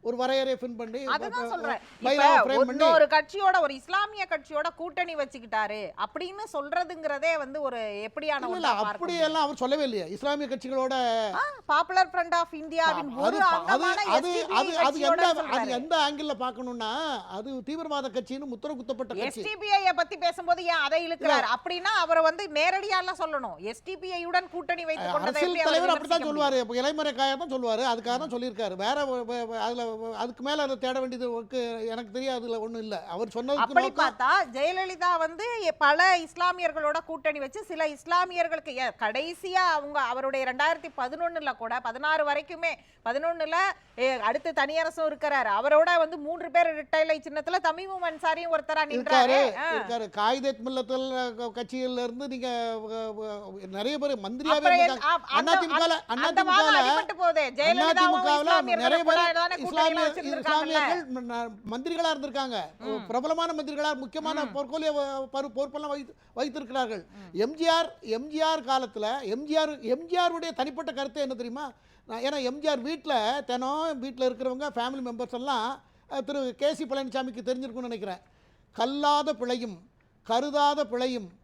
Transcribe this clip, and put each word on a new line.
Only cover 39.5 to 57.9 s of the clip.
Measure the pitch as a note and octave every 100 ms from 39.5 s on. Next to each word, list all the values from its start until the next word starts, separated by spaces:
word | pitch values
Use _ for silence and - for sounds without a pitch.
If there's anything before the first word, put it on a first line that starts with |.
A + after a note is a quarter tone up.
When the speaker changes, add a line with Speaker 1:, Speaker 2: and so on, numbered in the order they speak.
Speaker 2:
அவங்க | F#4 F4+ D4+ C#4+ D4
அவருடைய | B3+ B3 C4+ C4+ C4
ரெண்டாயிரத்தி | B3+ D4 E4 D#4+ C#4
பதினொன்னுல | B3+ D#4 E4+ E4+ D4 B3
கூட | A3+ A#3+
பதினாறு | A#3+ A#3 D4+ D#4 D4
வரைக்குமே | C#4+ D4 E4 E4+ D4 _ _ A3+
பதினொன்னுல, | B3+ E4 E4+ D#4 E4 F#4+ F#4 _ -
ஏ, | C4 C4
அடுத்து | G#3+ C#4 E4
தனியரசும் | D4+ C#4+ D#4+ E4 D#4+ D#4
இருக்கிறாரு. | D4+ D4+ C#4 A3+ G3+
அவரோட | C4+ D4+ E4 F4
வந்து | D#4+ E4
மூன்று | D4 E4+ F4
பேர் | D4+ E4+
இரட்டைலை | D4+ D4 D#4 D#4+ D#4
சின்னத்துல | D#4 D4 D4+ F#4
தமீமும் | F4 D#4+ F#4+ F#4+
அன்சாரியும் | F4 D#4+ E4 D#4+ E4+
ஒருத்தரா | D#4+ D4+ D#4 D#4
நின்றாரு. | A#3+ B3+ C#4 B3 C4+ C4+
Speaker 1:
இருக்காரு, | G#3+
Speaker 2:
ஆ. | D#4
Speaker 1:
இருக்காரு. | D#4 G3 A#3 G#3+
காயிதே | G#3 G#3 C4+ C4+ C4 A#3+
மில்லத்துல் | C4 A3+ C4 C4 B3+ B3 A3
க-, | A#3+ A3
கட்சியில | A#3+ B3+ B3+ B3
இருந்து | B3 A#3 C#4
நீங்க, | B3+ B3+ A#3+ A#3 A3+ G#3+
வ-, | A3+ A3 G#3+
வ-, | G#3+ G#3 G3+ F#3+ F#3+
நிறைய | F#3+ A3 D4
பேர் | C#4+ B3
மந்திரியாவே | G3 B3 D4+
Speaker 2:
அப்புறம் | C#4 E4 F4+
Speaker 1:
இருந்திருக்காங்க. | E4+
Speaker 2:
என்-, | C4
அ-, | D4 E4+ -
அந்த, | C#4 D#4
Speaker 1:
அதிமுகல, | F#4+ E4+ D4+ E4+ D#4+ -
Speaker 2:
அந்த, | B3 C#4
அந்த | F4+
வாதம் | F#4 F#4 G#4+ G4+
Speaker 1:
அதிமுகல, |
Speaker 2:
அடிபட்டு | C4 D4+ G#4 G4+
போதே. | F4 D#4+ C#4
ஜெயலலிதாவும் | B3 D4+ F4 D#4+